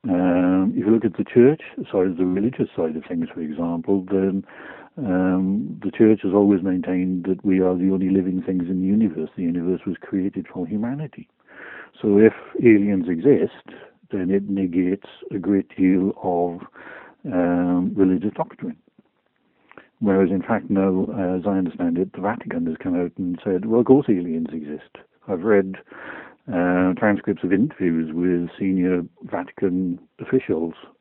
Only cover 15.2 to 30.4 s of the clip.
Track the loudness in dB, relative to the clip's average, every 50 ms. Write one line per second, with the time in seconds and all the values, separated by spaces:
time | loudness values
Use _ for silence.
15.2 | -16 -10 -10 -6 -2 0 0 0 0 _ -2 2 2 4 4 4 2 0 -2 -4
16.2 | -4 -2 0 0 0 -2 -4 -8 -14 -18 _ -20 -20 -20 -20 -20 -20 -20 -20 _
17.2 | _ -4 -2 0 0 2 2 2 2 2 2 2 0 0 2 2 2 4 4 2
18.2 | 0 -4 -4 -4 -8 -8 -8 _ -12 -12 -12 _ _ _ _ _ _ _ _ _
19.2 | _ _ _ _ _ _ _ _ _ _ -20 -20 -20 _ _ _ 0 2 4 4
20.2 | 4 2 2 -2 0 -2 -2 -2 0 0 0 2 2 2 2 0 -2 -4 -4 -4
21.2 | -2 -2 -2 -2 -2 -2 -2 0 -2 -2 -4 -4 -4 -2 0 -2 -2 -4 -4 -6
22.2 | -4 -4 -4 -4 -6 -8 -6 -4 -4 -4 -6 -6 -4 -4 -2 -2 -2 -4 _ -6
23.2 | -6 -6 -6 -4 -2 -2 -2 -2 0 2 2 2 6 6 6 4 6 2 0 0
24.2 | 0 -4 -4 -4 -6 -6 -8 -10 -10 -10 -12 -12 -14 _ _ -20 -20 _ _ _
25.2 | _ -6 -6 -4 2 4 4 4 4 2 -6 -14 -16 _ -20 -18 -16 -16 -16 -16
26.2 | -18 -20 -20 _ _ -6 -2 0 0 2 2 2 2 2 0 2 2 0 0 0
27.2 | -2 -4 -4 -2 0 0 2 2 2 0 0 -2 -2 0 0 0 -2 -4 -2 -2
28.2 | 0 0 0 0 -2 -4 -6 -4 -2 -2 0 2 2 2 0 0 -2 -6 _ _
29.2 | -14 -8 -8 -8 -8 -10 -6 -4 -2 -2 0 0 -2 -2 -4 -8 -10 _ _ _
30.2 | -8 -2 -2 -2